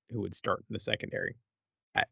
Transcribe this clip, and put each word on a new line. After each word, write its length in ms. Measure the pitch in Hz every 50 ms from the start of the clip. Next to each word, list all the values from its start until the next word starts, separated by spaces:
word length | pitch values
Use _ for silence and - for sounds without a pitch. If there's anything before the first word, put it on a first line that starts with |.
| _ -
who 100 | 117 110
would 160 | 98 95 98
start 280 | - - 104 95 - - -
in 20 | 110
the 60 | -
secondary 540 | - 117 110 - - - - - - - - - _ _ _ _ _ _ _ _ _ _ -
at, 120 | - - -